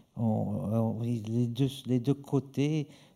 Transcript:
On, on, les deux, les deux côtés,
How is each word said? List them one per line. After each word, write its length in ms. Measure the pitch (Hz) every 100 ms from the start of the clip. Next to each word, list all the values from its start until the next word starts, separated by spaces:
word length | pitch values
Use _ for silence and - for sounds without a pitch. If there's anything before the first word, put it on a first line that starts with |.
| _ -
On, 60 |
on, 760 | 113 107 98 104 98 113 113 110
les 460 | 117 117 107 120 120
deux, 220 | 117 135 139 117
les 120 | 127
deux 140 | 127
côtés, 760 | 139 139 139 139 - 147 156 143 - -